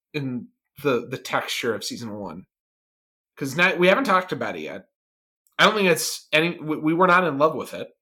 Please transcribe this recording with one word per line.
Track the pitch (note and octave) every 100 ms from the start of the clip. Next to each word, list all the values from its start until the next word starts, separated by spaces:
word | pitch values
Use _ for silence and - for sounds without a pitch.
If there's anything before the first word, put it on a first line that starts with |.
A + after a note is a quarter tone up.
| _
in | D3+ C3+ B2 - _ _ -
the, | C#3+ A#2+ -
the | C3
texture | - C#3 - - B2
of | G#2
season | - - A#2
one. | G#2 F#2+ E2 - _ _ _ _ _ _ _ _ -
'Cause | C#3 C3+
not, | F#3 E3
we | F3+
haven't | G3+
talked | C4+ F#3 F#3
about | C#3+ A2 F2+
it |
yet. | D2+ E2 - _ _ _ _ _ _ -
I |
don't | E3+
think | G#3+ F#3+
it's | D#3+ - - -
any, | D3+ E3+ F3
we, | D3+ D3+
we | D#3
were | E3 F#3
not | F3
in | F3+ C#3
love | D#3
with | C#3 E2+
it. | - A#2 _